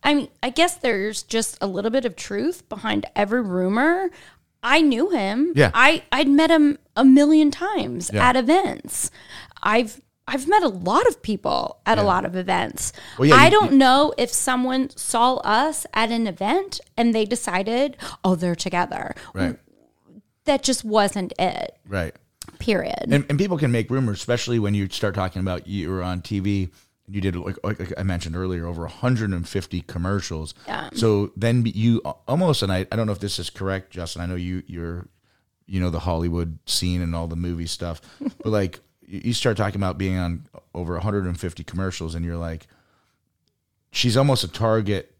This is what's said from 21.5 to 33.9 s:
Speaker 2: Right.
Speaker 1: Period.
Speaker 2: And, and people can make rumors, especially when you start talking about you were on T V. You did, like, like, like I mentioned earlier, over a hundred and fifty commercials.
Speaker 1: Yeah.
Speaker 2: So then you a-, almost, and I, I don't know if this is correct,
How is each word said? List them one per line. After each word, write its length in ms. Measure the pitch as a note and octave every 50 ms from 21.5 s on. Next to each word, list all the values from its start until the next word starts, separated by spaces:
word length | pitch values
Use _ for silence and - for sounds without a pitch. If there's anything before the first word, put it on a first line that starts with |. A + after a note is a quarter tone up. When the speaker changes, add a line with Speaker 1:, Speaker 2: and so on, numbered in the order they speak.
| - - G1+ - - _ _
Speaker 2:
Right. 280 | - G2 F#2+ E2+ D#2+ - - _ _ _ _ - - - -
Speaker 1:
Period. 480 | - - G#3+ F3+ - - - - - -
Speaker 2:
And, 140 | - C#3+ C#3 -
and 100 | - C#3+
people 200 | F#3+ G3+ F3+ D#3+
can 140 | D3 C3 A#2+
make 180 | A#2 A2 A2
rumors, 280 | B2 C3+ C3 A#2 G#2 F#2+
especially 400 | - - A#2+ A#2+ - - A#2+ A#2
when 160 | G#2+ G2+ G#2
you 140 | G2+ G2 F#2
start 260 | - - - G#2 F#2+
talking 260 | G2+ F#2 F#2 - F#2
about 260 | F#2 F#2+ F2+ E2+ -
you 240 | - G2 G2+ E2+ D#2
were 120 | F#2+ F#2+ F2+
on 200 | F2+ F2+ F2+ E2+
T 160 | - G#2+ G2+
V. 280 | F#2+ G2+ G2+ G2 F#2+ F2 _ _ _ _ _ _ _ -
You 120 | G2 G2+
did, 140 | F#2+ G2 F2+
like, 240 | F2 F2 G2 F#2+ - -
like, 160 | F#2+ G#2+ -
like 120 | F2+ F2+ - -
I 60 | F2+
mentioned 320 | F#2+ F2+ E2+ - E2 D#2+
earlier, 300 | F2 F#2 F#2 F#2 F2 E2
over 180 | E2+ F2 E2 E2
a 40 | E2
hundred 420 | - - - B2 B2+ A#2 A2 G#2 F#2+
and 160 | F2 F2 -
fifty 320 | - G2 F2+ - - F2+
commercials. 760 | E2+ - - E2+ E2+ F#2 G2+ G2+ F2+ - E2 D#2+ D#2 D2 - _ - -
Speaker 1:
Yeah. 220 | - - - - -
Speaker 2:
So 380 | - A#2 A2+ G#2+ G2+ G2+ - _
then 280 | - G2+ A#2 A#2 B2 A#2
you 340 | A2+ G2 G2 A2 A#2 A#2 A2 -
a-, 100 | - - _ _ -
almost, 340 | B2+ D#3+ F#3 F3+ D3 - -
and 80 | F#2+
I, 160 | F#2+ F#2 F#2+ - -
I 40 |
don't 100 | A2 A2+
know 60 | G#2+ G#2
if 60 | E2+
this 220 | F#2 G2+ - -
is 100 | - -
correct, 400 | - - G2 F#2+ F#2+ F#2+ F#2 _